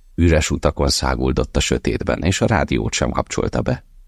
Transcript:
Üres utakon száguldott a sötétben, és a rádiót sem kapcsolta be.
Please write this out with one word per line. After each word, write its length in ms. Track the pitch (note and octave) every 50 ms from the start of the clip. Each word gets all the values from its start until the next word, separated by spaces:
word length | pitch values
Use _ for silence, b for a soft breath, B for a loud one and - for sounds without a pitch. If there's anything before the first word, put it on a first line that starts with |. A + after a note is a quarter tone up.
| - - -
Üres 360 | - E2+ F2 D#2+ D2+ D#2+ -
utakon 380 | C#2+ C2+ - D2 C#2 - C#2+ C2+
száguldott 680 | - - - C2+ C2 A#1 B1+ C2 C2 - - - - D2
a 20 |
sötétben, 640 | - - B1+ B1 - - A1 - - - - - -
és 180 | E2+ G2 -
a 40 | A2+
rádiót 480 | G#2+ A2 - - - - A#1 A1 - -
sem 180 | - - B1+
kapcsolta 500 | - - - - - - - - - A#2+
be. 240 | A#2 - - - - - - - -